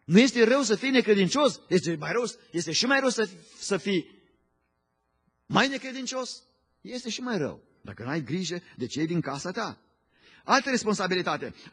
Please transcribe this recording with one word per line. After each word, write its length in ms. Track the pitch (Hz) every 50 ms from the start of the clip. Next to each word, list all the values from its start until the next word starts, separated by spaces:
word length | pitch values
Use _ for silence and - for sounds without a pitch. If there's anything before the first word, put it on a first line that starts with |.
| _
Nu 140 | - 165 214
este 260 | 262 262 - 240 226
rău 180 | 220 254 285 269
să 120 | 214 214
fii 160 | - 247 269
necredincios? 720 | 262 247 - 208 208 196 190 170 - 277 302 247 160 - - -
Este 280 | 165 185 - 165 165
mai 160 | 147 147 156 180
rău, 120 | 233 247 - - - _ _
este 220 | - 170 170 165 151
și 140 | - -
mai 140 | 247 277 269
rău 80 | 269 254
să, 200 | - - 214 196 190 170 - - - -
să 180 | - - 202
fii 420 | 175 - 202 196 170 - - - _ _ _ _ _ _ _ _ _ _ _ _ _ _ _ _ _ _ _ _ _ _ _ _ _ _
mai 220 | - - 196 247 277
necredincios? 720 | 277 254 262 262 247 269 254 - 262 262 254 - - - _ _ _ _ _ _ _ _
Este 300 | - 190 240 247 247 233
și 100 | 208 -
mai 180 | 247 247 226 180
rău, 240 | 143 107 73 - _ _ _ _
dacă 220 | - 104 92 - 110
n-ai 200 | 127 151 170 135
grijă 380 | - 151 185 185 156 175 175 - - -
de 100 | - 123
cei 200 | 113 - 143 160
din 140 | 160 175 165
casa 300 | - 143 139 139 - 180
ta. 280 | 190 240 214 165 107 - _ _ _ _ _ _ _ _ _ _ _ _ -
Altă 260 | - 226 277 - 277
responsabilitate. 840 | 254 226 - 214 202 - 190 180 185 180 165 180 151 - 139 110 - - - -